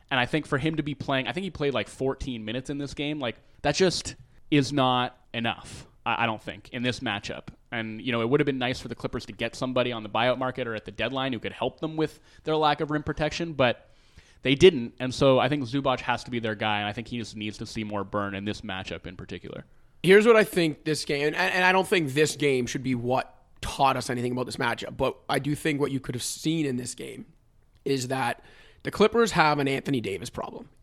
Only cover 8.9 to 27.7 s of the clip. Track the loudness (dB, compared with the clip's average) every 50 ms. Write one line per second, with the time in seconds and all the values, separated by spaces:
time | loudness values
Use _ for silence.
8.9 | -10 -8 -8 -6 -6 -6 -8 -10 -8 -6 -6 -6 -4 -4 -6 -2 0 0 0 0
9.9 | -2 -6 -8 -4 0 2 2 2 2 2 -2 -4 -4 -4 -6 -6 -6 -8 -8 -10
10.9 | -6 -4 -4 -2 -2 -2 -2 -2 -4 -4 -6 -8 -4 -2 -4 -4 -2 -4 -8 -6
11.9 | -2 -2 -2 -2 -2 -12 _ -20 -20 -10 -4 -2 0 2 4 2 2 2 0 -2
12.9 | -2 -2 -2 -4 -2 0 0 -2 0 -4 -6 -6 2 4 4 4 4 0 -8 -20
13.9 | -20 -20 _ -20 _ -20 -20 _ -18 -4 2 2 6 10 10 10 10 8 -4 -6
14.9 | -8 -6 -6 -6 0 4 6 6 8 6 6 4 2 -2 -4 -4 -4 -2 0 0
15.9 | -2 0 0 -2 -2 -2 -2 -6 -6 -4 -2 -4 -4 -2 -2 0 0 0 -2 -4
16.9 | -6 -6 -10 -8 -8 -8 -8 -8 -10 -8 -8 -8 -8 -8 -12 -8 -6 -6 -6 -4
17.9 | -4 -4 -6 -4 -4 -4 -4 -2 -4 -6 -6 -6 -6 -6 -8 -8 -8 -8 -8 -8
18.9 | -10 -10 -10 -14 -14 -14 -14 -12 -12 -12 -12 -12 -12 -14 -14 -16 -20 -20 -20 -20
19.9 | _ -2 4 8 8 8 10 8 8 8 6 4 2 0 2 0 0 -4 -4 -4
20.9 | -4 -4 -2 -4 -2 0 0 -2 0 0 0 0 2 4 4 4 4 4 2 4
21.9 | 2 2 2 2 4 4 4 2 2 0 0 2 2 2 0 -2 -4 -4 -2 -2
22.9 | -2 -2 0 0 0 0 -2 -4 -12 -20 _ _ -16 -10 -10 -8 0 4 4 4
23.9 | 4 2 -2 -2 -4 -2 -2 -2 -2 -2 -4 -4 -4 -2 0 0 0 -2 -6 -10
24.9 | -2 0 0 0 0 -4 _ -2 -2 0 0 0 -4 0 0 -2 0 0 -2 -2
25.9 | -2 -4 -4 -6 -8 -6 -6 -6 -8 -4 -2 -2 0 0 0 -2 -2 -4 -6 -8
26.9 | -10 -10 -12 -14 -12 -14 -16 -18 -20 _ _ _ _ _ _ _